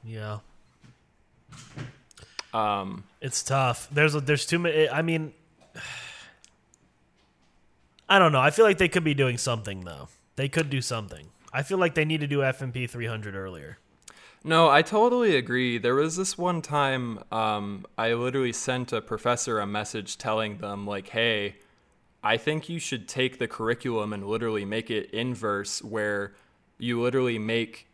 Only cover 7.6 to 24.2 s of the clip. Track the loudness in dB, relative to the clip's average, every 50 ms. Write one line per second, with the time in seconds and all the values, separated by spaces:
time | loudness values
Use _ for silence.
7.6 | _ _ _ _ _ _ _ _ _ 4 6 8 8 8 6 6 4 4 6 8
8.6 | 6 6 8 4 2 2 2 2 2 2 2 2 2 2 2 -2 -2 -2 -2 -4
9.6 | -4 -8 -10 -10 -10 -12 -12 -14 -16 -18 -20 _ _ _ _ -4 -4 -2 0 -2
10.6 | -2 0 -2 -4 -2 -2 -4 -4 -6 -8 -14 -16 -18 -20 _ _ _ -8 -6 -6
11.6 | -2 -2 2 2 2 2 4 2 2 2 0 -2 0 0 0 2 2 2 0 -2
12.6 | -6 -6 -6 -6 -6 -6 -6 -6 -6 -4 -6 -6 -8 -8 -8 -8 -8 -8 -10 -12
13.6 | -14 -16 -18 _ _ _ _ _ _ -20 -20 -20 -20 -20 -20 _ -4 2 6 8
14.6 | 8 10 8 8 6 6 4 4 4 6 4 4 4 4 4 2 2 0 0 0
15.6 | 2 2 0 2 2 2 4 4 2 0 0 -2 -4 -4 -4 -2 -2 -2 -2 -2
16.6 | -4 -2 0 2 2 2 0 -2 -2 -4 -8 -10 -10 -6 -2 0 0 0 0 -2
17.6 | -4 -6 -8 -10 -14 -12 _ -2 0 0 0 0 0 -2 0 0 0 0 -2 -4
18.6 | -4 -2 -2 -2 -2 -4 -4 -6 -4 -4 -8 -2 0 0 0 0 0 -2 -2 -2
19.6 | -2 -2 -4 -4 -4 -4 -6 -8 -8 -8 -12 -6 -4 -2 0 0 -2 -4 -6 -8
20.6 | -8 -8 -8 -8 -6 -6 -6 -6 -8 -6 -2 0 2 2 2 0 -2 -6 -8 -12
21.6 | -20 _ _ _ _ _ _ _ _ _ _ _ 0 0 0 2 0 -2 -2 -2
22.6 | -4 -6 -8 -8 -6 -6 -6 -6 -8 -8 -2 -2 -2 -2 -2 -4 -6 -6 -4 -4
23.6 | -2 -2 -2 -2 -2 -2 -2 -2 -2 -2 -6 -6